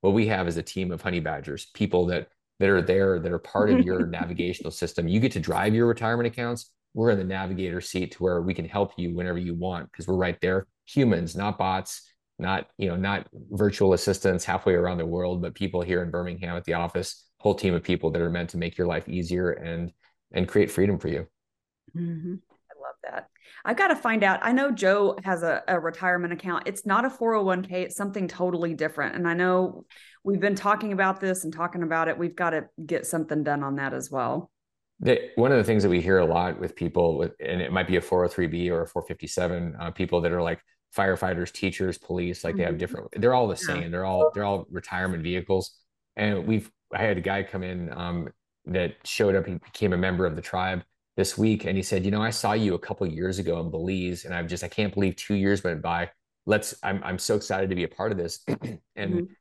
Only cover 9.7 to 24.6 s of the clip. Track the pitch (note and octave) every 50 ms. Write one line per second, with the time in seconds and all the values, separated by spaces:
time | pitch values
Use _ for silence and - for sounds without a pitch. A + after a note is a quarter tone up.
9.7 | F#2 E2+ C#2 - - - E2 E2+ F#2+ F#2 F2+ F2+ F2 - - F2+ F#2 F#2+ - _
10.7 | _ _ _ - - C#3+ C3+ A#2+ G#2+ G2 E2+ E2+ F2 F#2 G2 G#2 G2+ - F#2 F#2+
11.7 | F#2 F#2+ F#2+ - - - - _ _ _ _ _ _ _ - F2+ F#2+ F2+ - _
12.7 | _ - G2 F#2 E2+ F2+ F#2 G2 G2+ F#2 - - _ - - - G2 F#2+ G#2+ G2+
13.7 | F#2 - G2+ F#2+ F#2 F2 - - F#2+ - - G2 F#2 F2+ - - F2+ F#2 - G2+
14.7 | F2+ F2 F2 F2+ F2+ F2 E2 E2 E2 F2+ F2+ F2+ F2+ F2+ F2 F2 - - G2 F2
15.7 | - F2 F2 E2+ F2+ F2 F2+ E2+ D#2+ F2 F2 F2+ F2 F2 F2+ E2+ F2 F2 E2+ -
16.7 | E2 E2+ E2+ E2+ - F2+ F2 - - - _ _ _ _ - G#2 G2 - - F#2+
17.7 | F2 E2+ - - F2+ E2+ - D#2+ D#2 E2+ E2+ E2+ E2+ F2 E2+ E2+ - F2 E2+ E2+
18.7 | - - F2+ F2 E2 D#2 - - D#2+ F2+ F2 E2 F2+ F2+ F2+ F2 D2+ - - E2+
19.7 | E2+ E2+ F2 E2+ _ _ _ _ _ _ _ _ - F2+ F#2 - - G#2 G2+ -
20.7 | - - F#2 G2 G2 D#2+ - D#2 D#2+ C#2+ - - _ _ _ _ _ _ _ _
21.7 | _ _ _ - _ E3 E3+ E3+ E3+ D#3+ D#3+ F3 F3+ F#3+ _ _ _ _ _ _
22.7 | D3+ D3 C3+ C3+ C3+ _ - - - - - _ _ _ _ - - - - -
23.7 | A#3 - G4 F#4 D#4 - - A#3+ A3 A3 G3+ G3 F#3+ - - A3+ B3 C4